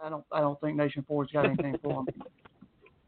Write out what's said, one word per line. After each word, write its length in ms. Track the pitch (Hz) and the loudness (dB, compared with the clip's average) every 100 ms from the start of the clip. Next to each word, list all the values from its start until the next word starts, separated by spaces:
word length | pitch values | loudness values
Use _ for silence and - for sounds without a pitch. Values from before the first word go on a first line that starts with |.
I 40 | 156 | -8
don't, 160 | 151 - | -10 -2
I 80 | 156 | 2
don't 180 | 147 147 | 2 2
think 120 | 151 | -2
Nation 300 | 147 147 147 139 | 2 0 0 -2
Ford's 260 | 147 139 | -2 0
got 120 | 147 | 2
anything 320 | 139 135 143 147 | 2 2 0 -2
for 180 | 143 139 | -2 -2
him. 60 | 131 | -4
<laughs> 40 | - - - - _ - _ - _ | -6 -14 -20 -20 _ -20 _ -20 _